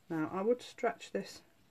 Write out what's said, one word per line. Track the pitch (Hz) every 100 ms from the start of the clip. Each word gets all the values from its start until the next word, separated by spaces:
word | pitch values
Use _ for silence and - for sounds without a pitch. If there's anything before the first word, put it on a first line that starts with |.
| -
Now | 165 156
I | 185
would | 208 247
stretch | - - 233 - -
this | 196 - - - _ -